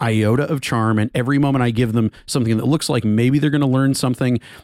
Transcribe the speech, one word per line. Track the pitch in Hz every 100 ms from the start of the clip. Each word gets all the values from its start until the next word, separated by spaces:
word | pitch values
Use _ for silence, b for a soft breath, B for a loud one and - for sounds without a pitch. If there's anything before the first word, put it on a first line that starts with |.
iota | 117 110 107 123
of | 147 143
charm. | - 120 110 107
And | 110
every | 123 123 143
moment | 143 135
I | 120
give | 113 120
them | 117 110 b -
something | 139 113 110
that | 123
looks | 156 -
like | 127
maybe | 110 107 123 143
they're | 147
gonna | 147 139
learn | 131 135
something | 131 127 123 127 120 B B